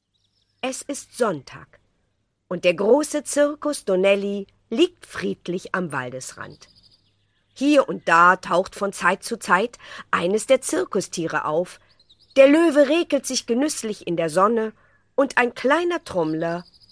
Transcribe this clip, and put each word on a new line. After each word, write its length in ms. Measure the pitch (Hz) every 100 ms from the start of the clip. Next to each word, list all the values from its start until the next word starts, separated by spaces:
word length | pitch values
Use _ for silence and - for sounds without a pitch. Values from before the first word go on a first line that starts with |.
| _ _ _ _ _ _
Es 180 | 254 262
ist 380 | - 285 - -
Sonntag 640 | 226 156 - - - _ _ _ _ _ _ _ -
und 160 | 180
der 80 | 180
große 520 | 170 208 269 302 302 -
Circus 580 | - 294 302 294 285
Donnelly 640 | - 185 190 202 202 202 196 _ _
liegt 340 | 233 359 -
friedlich 680 | - - 190 - - 180 -
am 180 | 185 180
Waldesrand. 800 | 139 127 127 - - 98 98 - _ _ _ _ _ _ _ _
Hier 380 | - 277 294 -
und 180 | 190 -
da 280 | 170 175 185
taucht 380 | - 170 190
von 200 | - 196
Zeit 280 | - 180 190
zu 160 | - 233
Zeit 380 | - 180 240 - - - -
eines 360 | 208 175 214 -
der 160 | 262
Zirkustiere 840 | - 311 370 202 175 - 160 156
auf. 340 | - 156 180 - _ _ _ _ _ -
Der 120 | 269
Löwe 400 | 302 339 285 269
regelt 380 | 320 339 277 -
sich 180 | 254
genüsslich 640 | - 233 294 - 220 208 -
in 100 | 170
der 140 | 165
Sonne 420 | 156 202 233 220 - _ _ _
und 220 | - 277 -
ein 180 | 247
kleiner 480 | - 247 302 349 339
Trommler 600 | - 190 156 156 165 170 175 _ _